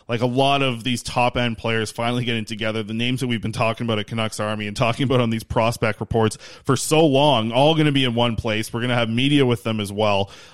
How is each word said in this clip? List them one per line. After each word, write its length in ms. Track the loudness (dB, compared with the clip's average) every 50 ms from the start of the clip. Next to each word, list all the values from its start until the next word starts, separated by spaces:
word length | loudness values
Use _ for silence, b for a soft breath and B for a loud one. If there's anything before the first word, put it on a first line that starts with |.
| B -6
like, 120 | -4 -2
a 60 | -2
lot 340 | 0 2 2 2 2 2 2
of 240 | 0 -2 -2 -4 -4
these 180 | -4 -4 -4 -6
top-end 540 | -4 0 0 0 2 2 0 -2 -2 -4
players 340 | -4 -4 -2 -2 -2 -2 -4
finally 360 | -4 -4 -4 -2 -2 -2 -2
getting 180 | -2 -2 -4 -4
together. 380 | -6 -6 -4 -4 -4 -4 -4 -6
The 100 | -6 -4
names 280 | -4 -2 -2 -2 -2
that 80 | -2 -2
we've 120 | -2 -2
been 120 | -4 -4 -2
talking 340 | 0 0 0 0 -2 -2
about 120 | -2 -2 -2
at 100 | -4 -4
Canucks 300 | -4 -4 -4 -4 -4 -4
Army 280 | -4 -4 -4 -4 -6
and 100 | -6 -4
talking 280 | 0 0 0 0 0 0
about 160 | 2 2 2 2
on 80 | 0
these 140 | -2 -4 -4
prospect 560 | -4 0 0 0 0 0 0 -2 -2 -2 -4
reports 360 | -4 -2 0 2 2 2 0 B B B B B -2
for 120 | -2 0
so 300 | 0 0 2 4 4 6
long, 440 | 6 6 4 4 4 4 4 2 0
all 240 | 2 4 4 4 4
gonna 160 | 4 2 2 2
be 120 | 2 2
in 100 | 2 2
one 220 | 2 0 0 0
place. 340 | -2 -2 -2 -2 -2 -4 -4 -6
We're 80 | -4 -2
gonna 120 | -2 0
have 120 | 0 0 0
media 380 | 0 0 2 4 4 4 4
with 160 | 4 2 0 -2
them 180 | -2 -2 -2
as 100 | -4 -4
well. 400 | -2 0 2 2 2 2 0 B B B B B